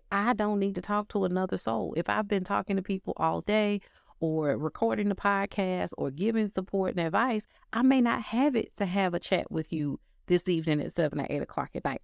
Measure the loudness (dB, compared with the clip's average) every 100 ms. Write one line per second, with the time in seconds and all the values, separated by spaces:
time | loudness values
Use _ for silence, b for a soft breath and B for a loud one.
0 | -4 -2 0 2 2 2 0 -2 -2 -2
1 | -2 0 0 0 0 -2 -2 -2 -2 -2
2 | 0 0 0 -2 0 -2 0 -2 -2 -4
3 | -4 -2 0 0 0 2 2 -2 b b
4 | b b -2 0 0 0 -2 0 0 2
5 | 0 0 0 0 -2 -2 0 0 -4 -4
6 | -6 -2 0 0 -2 -4 -2 -2 0 0
7 | 0 0 0 -2 -6 b b 2 6 6
8 | 4 0 -2 2 2 2 -4 -4 -2 2
9 | 2 0 0 0 0 -4 -2 -2 -2 -4
10 | _ _ 2 2 4 0 2 0 0 0
11 | 0 0 -2 -4 -4 -4 -4 -4 -4 -4